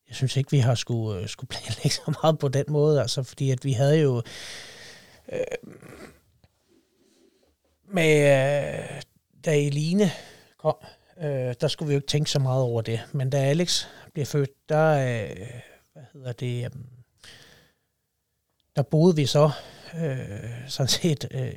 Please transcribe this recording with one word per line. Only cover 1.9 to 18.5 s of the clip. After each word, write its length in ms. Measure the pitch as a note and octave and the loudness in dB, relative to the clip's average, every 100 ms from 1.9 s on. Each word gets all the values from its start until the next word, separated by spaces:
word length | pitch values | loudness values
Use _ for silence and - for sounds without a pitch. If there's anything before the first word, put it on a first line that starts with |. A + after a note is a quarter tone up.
så 240 | - - B2+ | -2 -4 0
meget 160 | D#3 D#3 | 2 2
på 100 | C#3+ | 0
den 160 | C3 C#3+ | -2 0
måde, 320 | D3+ D3+ D3 | 2 4 2
altså, 220 | A#2+ - | 0 -4
fordi 280 | B2+ - C3+ | -6 -4 -2
at 140 | B2+ | 0
vi 80 | C#3 | 0
havde 280 | A#2 C#3 D#3 | 2 4 4
jo... 220 | C#3+ A#2+ - - - - - - - - - - - | 4 2 -4 -10 -14 -14 -16 -18 -20 -20 -20 -20 -10
Øh, 80 | - - - - - - - - - _ _ _ _ _ _ _ _ _ _ _ _ _ _ _ _ - | -6 -6 -8 -12 -20 -20 -20 -20 -20 _ _ _ _ _ _ _ _ _ _ _ _ _ _ _ _ -6
med... 240 | F#3+ D#3+ D3+ | 2 4 6
Øh, 840 | C#3+ C3+ C3+ C#3+ D3 D3+ - C#3 - _ _ _ | 6 6 4 0 -2 -6 -10 -12 -16 _ _ _
da 140 | E3+ D3 | 0 2
Eline 520 | C#3+ C#3+ D3+ F#3+ G3 - - - _ _ | 2 0 0 2 2 0 -12 -20 _ _
kom, 160 | D#3 - - - _ - | -4 -4 -6 -20 _ -8
øh, 320 | D3+ C3+ B2+ B2 | -4 -4 -4 -2
der 80 | D3+ | -2
skulle 180 | - D3+ | -2 0
vi 60 | |
jo 40 | C#3 | 0
ikke 80 | - | 0
tænke 220 | D3 D#3 | 0 0
så 80 | D3 | 0
meget 240 | C3 C3 | 2 2
over 180 | B2+ A#2 | 0 0
det, 180 | A2+ A2+ - | -2 -4 -4
men 180 | C#3+ C3 | -4 -2
da 60 | C#3 | 0
Alex 400 | C3+ D#3 F3 - - - - | 2 2 0 -2 -4 -14 -12
blev 120 | - B2+ | -8 -4
født, 240 | D3 C3+ _ - | -2 -2 _ -2
der, 220 | D#3 D#3 | 2 4
øh, 460 | D3 C3 A#2 G2+ - A#2+ B2 - - _ | 4 2 -2 -6 -8 -12 -16 -20 -20 _
hvad 100 | D#3 C3 | -20 -20
hedder 200 | D3 B2+ | -14 -12
det, 320 | A#2+ B2 A#2+ | -6 -6 -4
øhm, 200 | A#2+ - - - - _ - - - - _ _ _ _ _ _ _ _ _ | -6 -10 -16 -20 -20 _ -20 -20 -20 -20 _ _ _ _ _ _ _ _ _